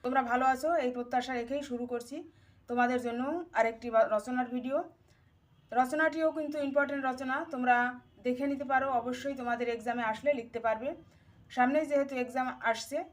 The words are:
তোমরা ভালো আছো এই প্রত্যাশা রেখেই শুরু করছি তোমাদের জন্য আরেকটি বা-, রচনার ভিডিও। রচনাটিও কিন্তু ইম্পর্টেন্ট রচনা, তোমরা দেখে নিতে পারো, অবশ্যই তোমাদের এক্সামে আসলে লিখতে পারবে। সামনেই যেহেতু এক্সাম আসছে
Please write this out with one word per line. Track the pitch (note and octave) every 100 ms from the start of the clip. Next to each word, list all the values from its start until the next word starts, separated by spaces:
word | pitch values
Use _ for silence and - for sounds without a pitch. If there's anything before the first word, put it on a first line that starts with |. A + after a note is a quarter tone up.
তোমরা | B3+ C4
ভালো | A#3+ B3 C4
আছো | C4 D4+ E4+
এই | B3 B3
প্রত্যাশা | B3 B3+ B3+
রেখেই | B3+ A#3+ C#4+
শুরু | C#4+ A#3+ A#3+
করছি | A#3+ A#3 D4+ - - - _ -
তোমাদের | B3 A#3+ B3 A#3+
জন্য | A#3+ C4+ E4+ E4+
আরেকটি | A3+ A3+ A3+ A#3+
বা-, | A3+ A3
রচনার | G#3+ A#3 B3 B3
ভিডিও। | B3 B3+ C#4+ F4 _ _ _ _ _ _ _ _
রচনাটিও | A#3 B3+ D4+ D#4+ D#4 D#4+
কিন্তু | D#4 D4 D4 C#4
ইম্পর্টেন্ট | C#4 C#4 C#4 C4
রচনা, | B3+ C4 C4+ E4
তোমরা | C4 B3 A#3+ B3 B3 - -
দেখে | B3 B3+ C#4
নিতে | C#4
পারো, | C4+ C4 C4+ B3
অবশ্যই | A#3+ B3 C#4
তোমাদের | C4+ A#3+ A#3+ A#3+
এক্সামে | A#3 A3+ A#3+
আসলে | A3+ A3 C#4+ C4+
লিখতে | A3+ A#3 A3+
পারবে। | G#3+ C4 E4+ - _ - - - B3+
সামনেই | B3 D4+ D4+
যেহেতু | C#4+ C#4 C4
এক্সাম | A#3+ B3+ B3+ - A3+
আসছে | A3 - D4 F4+